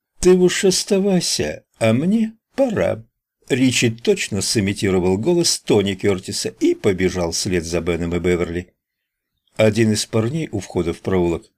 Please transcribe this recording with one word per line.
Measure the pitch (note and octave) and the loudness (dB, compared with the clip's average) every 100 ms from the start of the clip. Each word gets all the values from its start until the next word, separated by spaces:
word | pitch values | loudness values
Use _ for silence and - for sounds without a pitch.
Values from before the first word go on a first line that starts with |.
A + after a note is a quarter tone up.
| _ _ | _ _
«Ты | F3+ | 4
уж | F#3 F3+ - G3 | 6 4 2 0
оставайся, | F#3 - G3 G3 F#3 - - D2+ D#2 _ _ | 0 0 0 2 0 0 -4 -4 -6 _ _
а | A2+ | 0
мне | A#2 E3 A3 A3 - _ - | 2 2 0 0 -6 _ -2
пора». | C4+ G3+ - G#2 - _ _ _ _ | -2 0 -2 -4 -10 _ _ _ _
Ричи | C3+ C3 - B2 | 0 2 2 -2
точно | A2+ - G3 - G2 | -2 -2 -2 -2 -4
сымитировал | - A#2+ G2 G2 G2+ F#2 F2+ F#2+ | -2 0 0 -2 0 2 2 0
голос | C3 F3 E3+ - | 0 0 0 -2
Тони | - A2 G2 | 0 2 2
Кертиса | G2 G#2 F#2+ F#2 G2+ - | -2 -2 -2 -4 -8 -8
и | - - | -2 0
побежал | - A2+ F2+ F2+ F#2 E2+ | 0 0 0 0 0 -4
вслед | D#2+ - F2+ | -4 -2 -2
за | E2 E2+ | -2 -4
Беном | E2 E2+ E2+ F2 | -2 -4 -2 -2
и | |
Беверли. | F2 F2 E2+ E2+ F2+ _ _ _ _ _ _ _ _ - | 0 0 -2 -6 -10 _ _ _ _ _ _ _ _ 0
Один | A2 G#2+ A2+ | 2 4 2
из | G#2+ - | 0 -2
парней | A2+ A2+ D#3+ D#3 | -2 -2 -4 -6
у | G#2+ | -8
входа | - - E2+ | -6 -4 -4
в | E2+ | -4
проулок | - C3+ F2 D#2+ - | -2 0 0 -2 -8